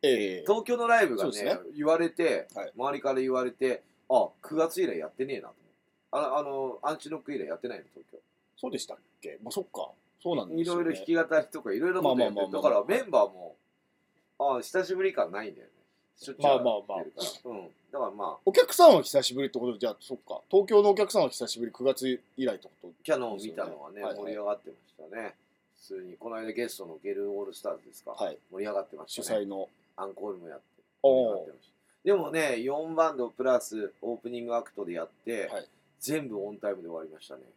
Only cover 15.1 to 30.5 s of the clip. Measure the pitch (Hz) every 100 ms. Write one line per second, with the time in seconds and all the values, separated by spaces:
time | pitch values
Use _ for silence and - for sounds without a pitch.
15.1 | - 165 196 214 - - _ _ _ _
16.1 | _ - 131 143 135 123 104 98 95 78
17.1 | - - - 127 107 85 _ _ 113 107
18.1 | - 98 - - 202 494 - 339 - -
19.1 | 143 123 127 135 123 123 110 117 104 -
20.1 | 127 - - _ 196 196 208 208 196 202
21.1 | 214 143 - 113 117 113 - 127 127 131
22.1 | 127 _ - 127 101 - _ - - -
23.1 | 147 120 101 107 - 90 76 73 101 101
24.1 | 95 101 107 101 104 - - _ _ 78
25.1 | 107 107 - _ _ _ _ - 95 92
26.1 | 90 117 113 113 110 120 - 90 78 98
27.1 | 98 101 101 98 - 104 85 - - -
28.1 | - 101 - _ 92 104 101 92 76 80
29.1 | - 104 110 101 98 95 _ _ - 98
30.1 | 98 104 92 85